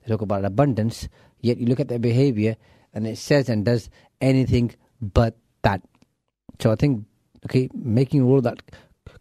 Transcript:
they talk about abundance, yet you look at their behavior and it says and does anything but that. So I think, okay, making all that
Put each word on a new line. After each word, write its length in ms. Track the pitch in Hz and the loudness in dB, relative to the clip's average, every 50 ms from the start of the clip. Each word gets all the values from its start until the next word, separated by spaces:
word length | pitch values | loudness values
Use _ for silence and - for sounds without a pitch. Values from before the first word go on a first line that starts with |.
they 60 | - | -6
talk 140 | - 110 101 | -6 -4 -4
about 240 | 107 98 104 98 98 | -2 -4 -2 -2 -2
abundance, 640 | 98 98 120 143 143 113 107 107 117 110 - - - - _ _ _ _ _ | -2 0 2 2 2 2 0 -2 -2 -4 -8 -12 -16 -16 _ _ _ _ _
yet 160 | - 113 120 | -2 -2 -2
you 80 | - 120 | 0 0
look 140 | 117 131 120 | 0 0 0
at 100 | 143 123 | -2 -4
their 100 | 123 120 | -4 -2
behavior 560 | 113 120 117 127 139 143 120 104 107 110 110 - _ _ _ _ _ _ - | -2 0 2 2 2 2 2 0 0 -2 -2 -6 _ _ _ _ _ _ -10
and 120 | 110 110 | -8 -8
it 120 | 110 110 | -8 -8
says 320 | - - - 151 143 127 120 | -8 -2 0 2 2 2 0
and 160 | 117 104 98 | -2 0 0
does 240 | 120 120 113 - - - _ _ _ _ _ | 0 0 -2 -4 -8 -18 _ _ _ _ _
anything 520 | 127 135 131 131 127 117 117 123 120 113 - _ _ _ _ _ | 0 2 2 2 2 2 2 2 0 0 -4 _ _ _ _ _
but 360 | 113 98 - 127 117 113 - _ _ _ _ _ - | -12 -2 2 2 2 2 -2 _ _ _ _ _ -2
that. 180 | 110 98 92 - _ _ _ _ _ _ _ _ _ _ _ _ - - - | 0 0 -2 -6 _ _ _ _ _ _ _ _ _ _ _ _ -20 -8 -2
So 100 | - 113 | 0 0
I 40 | 110 | 2
think, 300 | - 147 147 127 104 110 - _ _ _ _ _ _ - | 2 2 0 0 -2 -6 -12 _ _ _ _ _ _ -8
okay, 240 | - - 127 127 127 - | -2 -2 -2 -2 -2 -6
making 480 | - 180 123 104 123 139 - - 143 | -8 -4 -2 0 0 0 2 2 2
all 180 | 127 123 135 139 | 4 4 4 2
that 200 | 120 120 110 - - _ - - - _ _ _ _ - - - | 2 0 -4 -6 -12 _ -20 -20 -20 _ _ _ _ -20 -20 -14